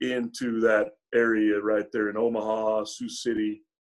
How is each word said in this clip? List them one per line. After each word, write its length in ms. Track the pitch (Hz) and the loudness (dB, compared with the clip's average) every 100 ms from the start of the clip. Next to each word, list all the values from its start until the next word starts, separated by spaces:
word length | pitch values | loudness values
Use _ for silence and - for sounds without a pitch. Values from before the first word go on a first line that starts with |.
into 600 | 127 127 117 - 123 113 | -4 -2 -4 -6 -4 0
that 320 | 113 107 104 - _ | 4 4 2 -6 _
area 440 | 120 117 110 107 104 | 2 4 4 2 2
right 260 | 104 107 104 | 2 0 0
there 180 | 117 104 | -2 -2
in 60 | 104 | 0
Omaha, 680 | 117 117 107 110 110 110 | 0 0 -2 -2 0 -2
Sioux 240 | 107 - 120 | -4 -8 -12
City. 540 | - 120 110 107 104 _ _ | -6 -4 -2 -2 -4 _ _